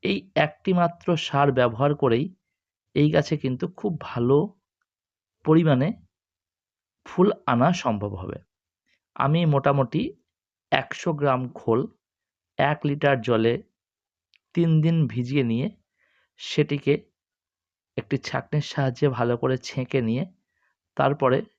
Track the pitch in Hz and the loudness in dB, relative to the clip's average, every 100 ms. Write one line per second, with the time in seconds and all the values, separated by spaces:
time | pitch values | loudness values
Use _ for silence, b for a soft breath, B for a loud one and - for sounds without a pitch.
0 | 147 196 - - 151 - - 180 170 170 | -2 -4 -4 -2 -2 -2 -2 0 0 -2
1 | - 165 - 139 143 131 123 113 143 147 | -2 -2 0 0 2 2 0 2 -2 2
2 | 135 117 165 - _ _ _ _ _ - | 2 2 -2 -10 _ _ _ _ _ 0
3 | 151 156 147 151 135 127 180 - 208 160 | 2 2 0 -4 -4 -4 -6 -6 -6 -6
4 | - - 120 143 202 _ _ _ _ _ | -8 -4 2 2 2 _ _ _ _ _
5 | _ _ _ _ - 160 160 131 151 - | _ _ _ _ 2 4 4 2 0 -4
6 | _ _ _ _ _ _ _ _ _ _ | _ _ _ _ _ _ _ _ _ _
7 | - - 170 - - 120 143 180 131 107 | -12 0 2 2 -2 2 2 2 -2 -4
8 | 104 95 92 - _ _ _ _ _ _ | -6 -8 -10 -12 _ _ _ _ _ _
9 | _ - 135 160 165 139 147 139 131 151 | _ -2 0 2 2 4 4 2 0 -2
10 | 254 - _ _ _ _ _ 139 135 - | -4 -8 _ _ _ _ _ -2 -2 -8
11 | 180 151 143 127 127 - - 113 - _ | -6 -2 0 0 -4 -8 0 0 0 _
12 | _ _ _ _ _ - 139 151 151 143 | _ _ _ _ _ -2 -2 0 -4 0
13 | 143 135 113 113 113 120 - _ _ _ | 0 0 0 0 0 -2 -8 _ _ _
14 | _ _ _ _ _ - 165 160 160 165 | _ _ _ _ _ -2 2 4 2 2
15 | 135 110 123 143 120 113 156 - _ _ | 0 -2 -4 -2 0 -2 -4 -8 _ _
16 | _ _ _ _ - - 147 147 143 147 | _ _ _ _ -6 -2 -2 -2 0 -2
17 | - _ _ _ _ _ _ _ _ - | -4 _ _ _ _ _ _ _ _ -12
18 | - 139 - 131 - 151 - - 135 123 | -4 -6 -4 -6 -4 -4 -4 -4 -4 0
19 | 147 117 120 120 131 127 - - 127 135 | -2 0 -2 0 0 -2 -4 -8 -4 -2
20 | 113 120 180 _ _ _ _ _ _ - | 0 -2 -4 _ _ _ _ _ _ 0
21 | 135 139 131 135 220 | 0 2 2 2 -2